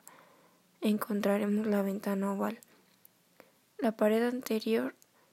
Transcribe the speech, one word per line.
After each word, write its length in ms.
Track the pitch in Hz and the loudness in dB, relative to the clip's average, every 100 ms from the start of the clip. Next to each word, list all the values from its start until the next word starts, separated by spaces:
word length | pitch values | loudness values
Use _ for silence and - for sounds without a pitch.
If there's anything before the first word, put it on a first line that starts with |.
| - - - - _ _ _ _ | -12 -20 -20 -20 _ _ _ _
encontraremos 840 | 226 208 - 208 202 202 208 208 220 | 0 0 0 0 2 2 2 0 2
la 160 | 202 | 0
ventana 500 | 196 196 202 196 196 | 0 -2 -2 -2 -2
oval. 280 | 196 202 226 - - _ _ - _ _ - - _ _ - | -2 -4 -6 -14 -20 _ _ -20 _ _ -20 -20 _ _ -4
La 180 | 233 220 | -2 2
pared 260 | 214 220 | 2 4
anterior, 720 | 240 247 254 220 220 226 262 - _ _ _ | 2 -2 -4 -4 0 0 -2 -8 _ _ _